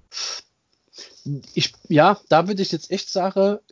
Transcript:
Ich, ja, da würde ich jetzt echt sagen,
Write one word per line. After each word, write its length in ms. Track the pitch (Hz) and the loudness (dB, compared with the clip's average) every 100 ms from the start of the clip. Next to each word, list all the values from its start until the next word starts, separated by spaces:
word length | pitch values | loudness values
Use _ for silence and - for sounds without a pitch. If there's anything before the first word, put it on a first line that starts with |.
| _ - - - - _ _ _ _ - - _ 143 143 - | _ -12 -12 -12 -16 _ _ _ _ -20 -20 _ -12 -12 -8
Ich, 200 | - - - - | -6 -6 -6 0
ja, 320 | 151 170 202 - | 4 6 4 2
da 180 | 156 180 | 2 2
würde 140 | 196 | -2
ich 100 | 185 | -4
jetzt 200 | 160 - | -6 -6
echt 180 | 185 - | -8 -6
sagen, 500 | 190 185 190 196 208 _ | -4 -2 0 0 0 _